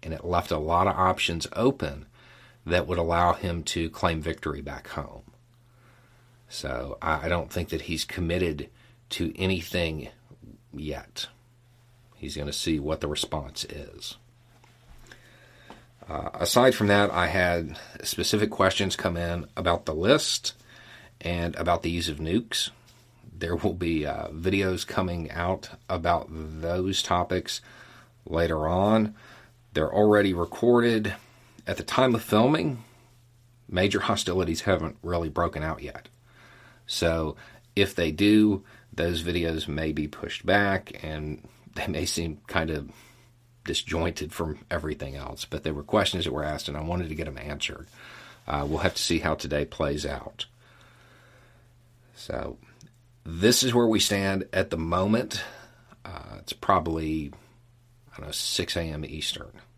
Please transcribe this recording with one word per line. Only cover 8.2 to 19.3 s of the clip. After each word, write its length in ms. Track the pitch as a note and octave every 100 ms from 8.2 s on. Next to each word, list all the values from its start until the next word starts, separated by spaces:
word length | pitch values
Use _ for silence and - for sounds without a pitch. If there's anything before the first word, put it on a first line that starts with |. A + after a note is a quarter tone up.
| E2+ E2+ F2+ D2+ - - - - _
to 280 | - F2 -
anything 720 | F#2+ F#2 D#2+ F#2 E2+ D#2 A#1 - _ - - - _
yet. 540 | C#2 D2+ C#2 - - - - _ _ _ _ _ _ _ _
He's 220 | C#2+ D2
gonna 160 | C#2+
see 260 | D2 - D#2
what 220 | C#2+ D#2
the 80 | D2+
response 560 | D2+ - D2+ C2+ - -
is. 500 | D2 C#2 - - - _ _ _ _ - _ _ - - - - - - - - - - _ -
Uh, 200 | D2+ - -
aside 380 | - - B2+
from 140 | B2+ G#2
that, 240 | G2+ G2+
I 160 | - F2
had 500 | F2+ F2+ E2+ D#2+ - - -
specific 480 | - - F#2 G#2+ G#2
questions 460 | - F#2+ - G2 -
come 220 | F#2+ E2+
in 280 | E2+